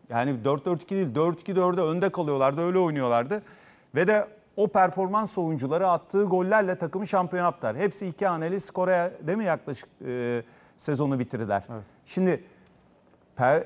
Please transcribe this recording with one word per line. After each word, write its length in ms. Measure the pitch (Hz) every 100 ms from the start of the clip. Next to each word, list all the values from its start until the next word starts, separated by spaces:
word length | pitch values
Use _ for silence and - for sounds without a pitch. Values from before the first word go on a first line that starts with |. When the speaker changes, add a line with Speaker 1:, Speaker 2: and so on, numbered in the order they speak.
| -
Speaker 1:
Yani 340 | 117 131 127
dört 220 | 123 143 185
dört 160 | 170
iki 120 | - 196
değil, 180 | 170
dört 260 | 117 165 165
iki 160 | - 190
dörde 240 | 180 180
önde 280 | 165 170 190
kalıyorlardı, 520 | 185 151 139 135 139 175
öyle 120 | 185
oynuyorlardı. 640 | 180 147 127 117 127 208 - - - - _
Ve 140 | 135 180
de 200 | 214 208 - _ -
o 120 | 208
performans 680 | 208 185 185 185 208 214 -
oyuncuları 500 | 165 156 131 160 190
attığı 360 | 170 - 196
gollerle 540 | 202 185 185 220 190 180
takımı 280 | 165 190 -
şampiyon 380 | 196 180 180
yaptılar. 320 | 175 160 117 113
Hepsi 300 | 196 - 190
iki 200 | 156 196
haneli 340 | 165 165 190
skora, 500 | - - 185 185 175 - 151
değil 120 | 208
mi, 60 |
yaklaşık, 440 | 202 151 - 127 - - 135
e, 360 | 123 120 120 113 - - -
sezonu 420 | - 139 147 135
bitirdiler. 440 | 123 117 110 101 -
Speaker 2:
Evet. 100 | 113 101 _ -
Speaker 1:
Şimdi 380 | - 185 151 - - _ _ _ _ _ _ _ -
per-, 280 | 127 156